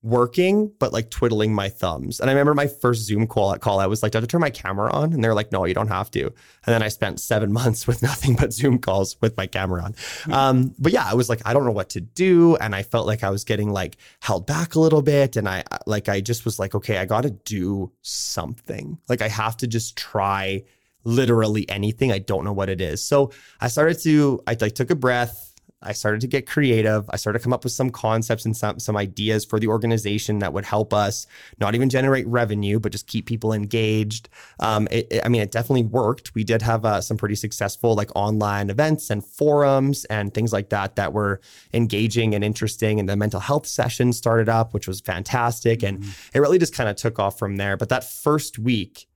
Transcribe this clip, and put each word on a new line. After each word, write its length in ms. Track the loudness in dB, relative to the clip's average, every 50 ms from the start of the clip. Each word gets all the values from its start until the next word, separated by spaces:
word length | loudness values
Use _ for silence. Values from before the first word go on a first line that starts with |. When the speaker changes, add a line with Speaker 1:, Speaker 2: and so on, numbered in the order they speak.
Speaker 1:
working, 680 | 0 2 4 4 4 4 4 2 4 4 4 2 2 0 _ _
but, 140 | -2 0
like, 160 | 0 -2 -4 -4
twiddling 460 | -2 0 0 2 2 2 2 2 2
my 120 | 0 -2 -4
thumbs. 500 | -4 -4 -4 -4 -4 -4 -6 -8 -6 -2
And 80 | 0 2
I 60 | 4
remember 180 | 4 4 4
my 140 | 4 2 0
first 380 | -2 -2 0 2 2 2 2 0
Zoom 200 | 0 0 0 0
call, 300 | 0 2 0 2 2 0
call, 240 | 0 0 0 2 2
I 60 | 2
was 160 | 0 0 0
like, 100 | 0 0
"Do 60 | 0 -2
I 20 |
have 80 | -2 0
to 20 |
turn 120 | 0 0
my 80 | 0 0
camera 420 | -2 -6 -8 -6 -4 -2 -2 0
on?" 220 | 0 0 0 0 0
And 100 | 2 2
they're 80 | 2
like, 180 | 2 2 0 0
"No, 140 | -2 0 0
you 80 | 0
don't 160 | 0 0 0 0
have 220 | 0 -2 -4 -4
to." 140 | -4 -4 -4
And 100 | -4 -8 _ -20 -20 _ _ _
then 160 | 2 2 2
I 60 | 2 0
spent 320 | -2 -2 -4 -4 -4 -6
seven 300 | -2 0 0 0 2 2
<laughs> 80 | 0 2
months 260 | 2 0 0 0 -2
with 160 | -2 0 0
nothing 340 | 0 -2 -2 0 2 2 4
but 160 | 4 2 0
Zoom 260 | 0 0 2 2 2 2
calls 360 | 2 0 0 0 0 -2 -2 _
with 120 | 0 0 0 -2
my 80 | -6
camera 360 | -4 -4 -4 -2 -2 -2 -2
on. 120 | -4 -6 -8 -10 -12 -14 -12 -10 -6
Speaker 2:
Hmm. 80 | -2 2
Speaker 1:
Um, 400 | 2 4 4 4 4 2 0 -2 0
but 140 | 0 2
yeah, 140 | 2 2 0
I 80 | 2 0
was 160 | 0 2 0
like, 100 | -2 -2 -2
"I 80 | 0 0
don't 100 | 2 2
know 80 | 2
what 160 | 0 -2 -4 _
to 120 | -6 -10
do." 520 | -10 -10 _ 0 4 6 6 8 8 6 6
And 180 | 4 2 -2 -2
I 80 | -4
felt 240 | -4 -2 -2 0 0
like 180 | 0 -2 0 0
I 60 | -2
was 140 | -2 -2 -2
getting, 260 | -2 -2 -2 0 -2
like, 260 | -2 -2 -4 -6 -10 _ -20 -20 _ _
held 260 | -4 -2 -2 -2 -2
back 280 | -2 -2 -2 -2 0 2
a 60 | 4
little 200 | 4 6 4 4
bit. 360 | 4 4 4 4 2 2 0
And 120 | -2 -2 -2
I, 160 | -4 -4 -6 -8 -10 -8 -4
like, 240 | -4 -4 -2 -2 -2
I 100 | -2 -2
just 240 | -2 -2 -6 -4 -4
was 140 | -6 -4 -4
like, 160 | -6 -4 -4
"Okay, 240 | -6 -2 -2 -2 -2
I 80 | 0
gotta 240 | 0 0 0 0 -2
do 600 | -6 -6 _ -8 -6 -4 -2 -2 -2 -4 -6 -8 _ _
something. 960 | _ -10 -8 -8 -8 -6 -6 -6 -6 -8 -10 -14 _ -12 -12 -12 -10 -12 -14 -14 _ -4
Like, 140 | -2 -2
I 60 | -2 -4
have 280 | -2 -2 -4 -4 -4 -4
to 80 | -6
just 300 | -4 -2 -4 -4 -6 -10
try 680 | -12 -14 -6 -2 0 0 0 0 0 -2 -4 -4 -6 -8 _ _ _ _ _ _ _ _
literally 640 | 0 2 2 4 4 4 4 4 2 0 -2 -2 -4
anything. 420 | -4 -2 -2 -2 0 0 0 2
I 60 | 2 0
don't 260 | -2 -2 -4 -2 -2
know 80 | -2
what 160 | -2 -2 -2 -2
it 140 | -2 -4
is." 200 | -4 -4 -4 -6
So 280 | -2 2 2 2 2 2 -2 -18 -20 -20 _ _
I 80 | -6 -2
started 300 | 0 2 2 2 2 0
to, 400 | 2 4 4 6 6 4 2 0 -2
I, 80 | -4 -2 0
like, 140 | 0 -2 0
took 160 | -2 0 0
a 40 | 0
breath. 540 | 2 2 2 2 2 0 -4 -6 -14 -20 -20 _ _ _ _ _ _ -12
I 60 | -10
started 300 | -10 -2 -2 0 0 0
to 40 | -2
get 200 | -2 -2 -4 -4
creative. 580 | -2 0 2 4 4 4 4 4 4 2 0 -2 -4
I 60 | -8
started 240 | -4 -4 -2 -2 0
to 20 |
come 100 | 0 0
up 100 | -2 0
with 120 | -2 -6 -2
some 160 | -2 -2 -2
concepts 560 | -2 -2 -2 0 0 0 0 -2 -2 -2 -2
and 100 | -4 -2
some, 220 | -2 -4 -4 -4 -4
some 160 | -6 -4 -2
ideas 480 | -2 -2 -4 -6 -4 -2 0 0 0 0
for 160 | -2 -2 0
the 80 | 0 2
organization 680 | 0 0 2 0 0 0 0 -2 -2 -2 -2 -2 -2 -2
that 160 | -2 -2 -4
would 100 | -4 -4
help 300 | -2 -2 -2 0 0 0
us 320 | 0 2 0 -2 -6 -12 _ -20 -20 -20 -20 -6 -4
not 140 | -2 0 0
even 160 | 2 0 2
generate 360 | 2 2 2 4 2 2 0
revenue, 540 | 0 0 0 0 0 0 -2 0 0 0 0
but 100 | 0 -2
just 160 | -6 -6 -12
keep 200 | -6 -6 -6 -4
people 260 | -4 -6 -2 -2 -2
engaged. 760 | -2 -2 -2 -2 -2 0 0 2 2 0 0 -2 -4 -10 -12 -16 _ -20 -20 -20 _ -2
Um, 280 | 0 0 2 2 0 0
it, 180 | 0 -2 -2 -2
it, 100 | -2 -2 0
I 20 | 2
mean, 140 | 2 2
it 80 | 0 0
definitely 320 | -2 -4 -2 0 0 0
worked. 520 | 0 0 0 0 0 0 -2 -2 _ -8 -6
We 80 | -6
did 200 | -2 0 0 0
have, 240 | 2 0 0 0 2
uh, 160 | 0 0 0
some 160 | -2 -4 -4 -4
pretty 160 | -2 -4 -4
successful, 600 | -4 -6 -8 -6 -6 -6 -6 -4 -2 0 2 2
like, 160 | 2 0 -2 -2
online 540 | -2 0 0 0 0 0 0 0 0 -2 -2
events 400 | 0 2 2 2 2 0 -2 -4
and 120 | -4 -4
forums 840 | -4 -10 -4 0 2 4 4 4 4 4 4 4 2 2 0 -2 -4
and 260 | -4 -4 -2 -2 -2
things 220 | -2 -2 -2 0 0
like 160 | -2 -2 _
that 260 | -2 -2 -2 -2 _
that 160 | -2 -4 -2
were 300 | -2 -2 0 0 -2 -4 _ -20 -20 -20 -14 _ 0
engaging 600 | 0 0 2 2 0 0 0 0 0 0 2 0
and 80 | 0
interesting. 560 | 0 -2 -2 -2 -4 -4 -2 -2 0 0 0 0
And 80 | 0
the 80 | 0 0
mental 260 | 0 -2 -2 -2 -4
health 260 | -2 -2 -2 -2 -2
session 480 | -4 -4 -2 -2 -2 0 2 2 2 2
started 340 | 0 0 2 2 4 2 4
up, 240 | 2 2 2 0
which 160 | -2 -6 -6 -6
was 120 | -10 -8
fantastic. 840 | _ -6 -6 -6 -4 -2 -2 0 0 0 -2 0 0 0 2 2
And 160 | 0 -4 -4 -6
Speaker 2:
Mm-hmm. 120 | -10 -12 -14 -16 -20 -2
Speaker 1:
it 80 | 2 2
really 180 | 4 6 6 4
just 160 | 4 2 0
kinda 200 | -2 -2 -2 -2
took 240 | -2 -4 -4 0 0
off 200 | -2 -2 -2 -4
from 180 | -6 -4 -2
there. 200 | -2 -2 -2 -2
But 140 | -2 0 -2
that 140 | -2 -2 -2
first 540 | -8 -14 -4 0 0 0 0 0 -6 -10 -4
week 480 | -2 0 0 0 -2 -6 _ -20 -20 _ _